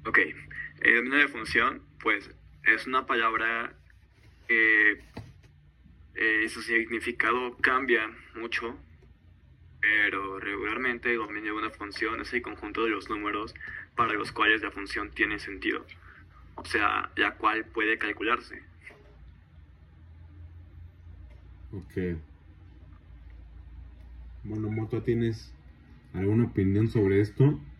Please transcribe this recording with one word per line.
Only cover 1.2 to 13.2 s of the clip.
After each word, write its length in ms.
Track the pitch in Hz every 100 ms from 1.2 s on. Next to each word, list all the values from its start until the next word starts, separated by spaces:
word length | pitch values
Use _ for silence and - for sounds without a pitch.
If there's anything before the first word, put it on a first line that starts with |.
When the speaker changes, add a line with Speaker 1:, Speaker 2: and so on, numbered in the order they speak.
| 143
Speaker 1:
función, 520 | 120 107 120 123 143 - -
pues, 300 | - 104 - - - -
es 220 | 107 110 127
una 220 | 131 127
palabra 680 | 120 113 110 113 117 117 - - - _ _ - - -
que, 540 | 113 110 110 107 101 - - - - - - - _ - - -
eh, 340 | - 110 110 110
su 140 | 117
significado 960 | 113 117 113 113 123 120 113 120 127 120
cambia 500 | - 131 135 117 110 113 - 113
mucho, 420 | 113 - 117 - - - - - - - - - - -
pero 580 | - 107 107 98 95 95
regularmente 720 | 95 101 104 113 127 120 123
el 60 | 117
dominio 360 | 107 107 107
de 40 | 107
una 140 | 107
función 500 | - 104 - 110 113
es 100 | 113
el 100 | 123
conjunto 400 | 120 104 110 104
de 80 | 113
los 180 | 104 -
números 460 | 107